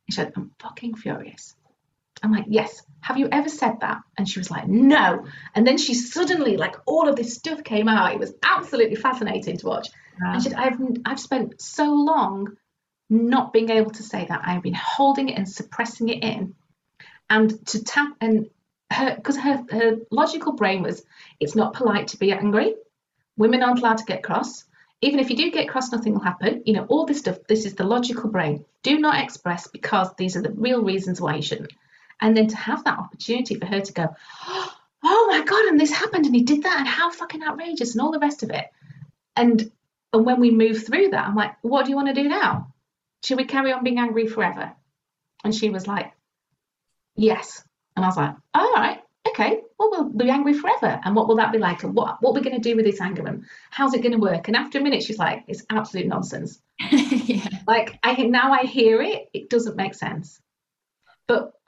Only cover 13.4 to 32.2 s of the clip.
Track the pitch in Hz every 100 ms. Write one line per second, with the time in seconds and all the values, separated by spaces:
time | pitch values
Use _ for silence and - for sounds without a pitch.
13.4 | - 226 226 220 214 - - 196 175 170
14.4 | 175 180 180 180 - - 277 277 262 -
15.4 | 190 - - - 226 - 226 233 226 -
16.4 | 185 - _ _ _ _ - _ - 220
17.4 | 220 214 - 220 - 294 294 - 226 220
18.4 | 220 _ _ _ - - 262 226 - 277
19.4 | 285 262 - 220 226 226 - 247 330 330
20.4 | 311 247 196 185 170 175 _ - - -
21.4 | 147 214 - - 233 208 - - 196 190
22.4 | 208 214 381 - - _ _ _ _ -
23.4 | 226 254 247 247 233 220 - - - 180
24.4 | - - _ _ _ - 277 277 247 247
25.4 | 339 320 - 262 247 233 214 196 185 -
26.4 | 196 - - 202 - 302 294 285 - -
27.4 | - 220 208 - 190 - 247 240 214 185
28.4 | 151 147 - _ 262 302 302 - - -
29.4 | 175 175 - - - 196 185 - 185 180
30.4 | 214 208 247 247 190 190 185 180 160 151
31.4 | - - - - _ _ _ -